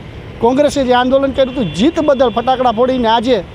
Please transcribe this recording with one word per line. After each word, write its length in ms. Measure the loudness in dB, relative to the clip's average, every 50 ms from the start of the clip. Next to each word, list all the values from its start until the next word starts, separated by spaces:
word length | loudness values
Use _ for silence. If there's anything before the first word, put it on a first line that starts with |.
| -18 -16 -16 -16 -16 -16 -6 -2
કોંગ્રેસે 440 | 0 0 2 2 2 2 0 0 0
જે 100 | 2 2
આંદોલન 380 | 2 2 2 2 2 0 0 0
કર્યું 220 | 0 0 0 0
હતું, 180 | -2 -4 -4 -2
જીત 240 | 0 0 0 2 2 2
બદલ 320 | 2 2 2 2 0 0
ફટાકડા 360 | 0 0 0 0 0 0 0 0
ફોડીને 360 | 0 0 0 0 0 0 2
આજે 360 | 2 2 2 2 0 0 -2 -4 -12